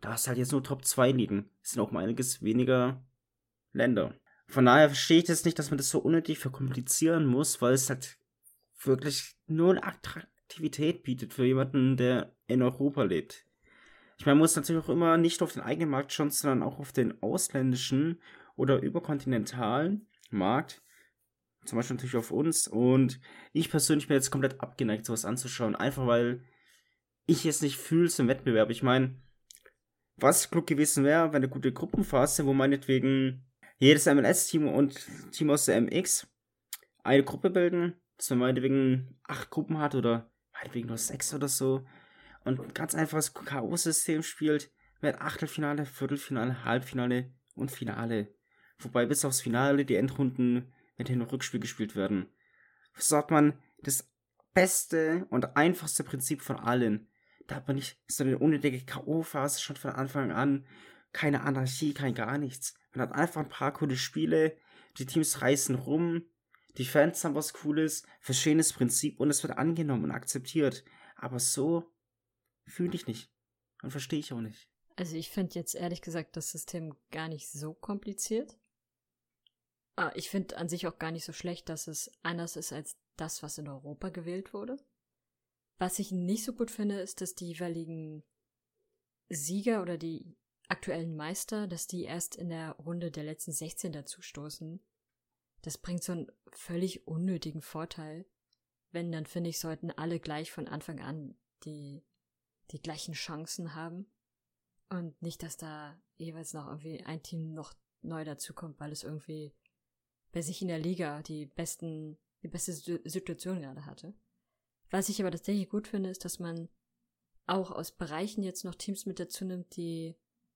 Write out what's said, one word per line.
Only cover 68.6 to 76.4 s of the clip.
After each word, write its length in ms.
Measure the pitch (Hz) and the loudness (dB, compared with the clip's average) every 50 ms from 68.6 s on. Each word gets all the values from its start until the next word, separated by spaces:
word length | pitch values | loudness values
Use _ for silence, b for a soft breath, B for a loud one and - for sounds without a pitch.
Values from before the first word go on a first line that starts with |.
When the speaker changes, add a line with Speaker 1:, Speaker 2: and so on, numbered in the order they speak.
| 156 - | 6 4
Speaker 1:
Prinzip 460 | - - 127 120 - - 151 147 - - | 2 2 2 2 2 2 0 -2 0 0
und 120 | 135 147 | 2 2
es 120 | 143 - | 2 0
wird 160 | - 123 - - | -2 -2 -2 0
angenommen 460 | 143 165 165 165 156 143 127 107 76 | 0 0 2 0 0 0 0 0 0
und 60 | 71 | -2
akzeptiert. 720 | - 131 - - - 131 127 - - 156 143 131 131 - - b b b b b b | -4 -4 -4 -4 -6 -6 -4 -2 2 2 2 2 2 -2 -10 b b b b b b
Aber 240 | b - 127 127 120 | b -8 -6 -4 -2
so 520 | - - - 143 135 160 170 170 170 - _ _ _ _ _ _ _ _ _ _ _ _ _ _ _ | 0 0 0 0 2 2 0 0 -2 -6 _ _ _ _ _ _ _ _ _ _ _ _ _ _ _
fühle 280 | - - - 175 175 - | -10 -6 -4 -2 -2 -2
ich 120 | - - | -4 -6
nicht 260 | 120 110 - - _ _ _ _ _ _ _ _ _ _ - | -8 -10 -10 -12 _ _ _ _ _ _ _ _ _ _ -14
und 80 | - 131 | -12 -10
verstehe 280 | 139 139 131 - 160 147 | -10 -10 -6 -4 -4 -4
ich 140 | 147 - | -4 -6
auch 80 | 131 117 | -8 -8
nicht. 280 | 110 107 107 - - _ _ _ _ _ _ | -8 -8 -10 -16 -20 _ _ _ _ _ _
Speaker 2:
Also 180 | - 180 156 160 | -10 -8 -6 -6
ich 160 | 165 160 - | -8 -8 -6
find 240 | - 208 185 165 - | -4 -4 -4 -4 -4
jetzt 200 | 175 165 - - | -8 -8 -8 -6
ehrlich 280 | - 175 170 175 - | -6 -6 -6 -6 -8
gesagt 340 | - 170 160 165 151 _ - | -8 -8 -8 -8 -8 _ -10
das 140 | 165 | -10